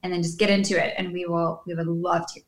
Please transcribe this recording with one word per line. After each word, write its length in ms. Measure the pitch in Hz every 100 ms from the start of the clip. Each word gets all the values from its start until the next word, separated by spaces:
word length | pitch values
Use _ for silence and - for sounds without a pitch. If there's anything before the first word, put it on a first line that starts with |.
and 80 | 185
then 80 | 175
just 160 | 165 -
get 120 | 208
into 280 | 202 196 180
it. 160 | 143 -
And 140 | 180
we 120 | 175 175
will, 380 | 170 165 165 -
we 80 | 165
would 120 | 165
love 360 | 170 180 170 170
to 80 | -